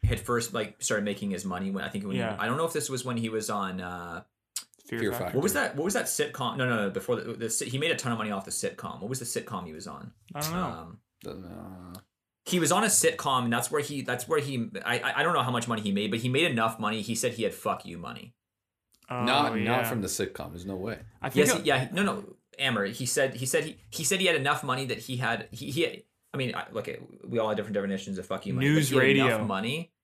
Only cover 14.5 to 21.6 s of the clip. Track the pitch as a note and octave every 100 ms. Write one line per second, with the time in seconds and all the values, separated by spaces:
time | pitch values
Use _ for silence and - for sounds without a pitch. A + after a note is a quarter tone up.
14.5 | C3 A2 F#2+ - A#2+ - C3+ D#3 D#3+ B2+
15.5 | A#2+ A#2 A2 G#2 G2 G#2+ A#2 B2 C3 E3+
16.5 | A#2+ A2+ A2+ G#2+ A2 G#2 A2+ B2+ A2 G#2
17.5 | - G#2+ F#2+ - E2+ D2 - - _ _
18.5 | _ _ _ _ _ - B2 B2 C3+ -
19.5 | A2 A2+ B2 A2+ A#2 F#2+ - F#2+ - -
20.5 | E2+ F#2 F#2+ G2+ G#2+ - - C3+ E3 C#3+
21.5 | -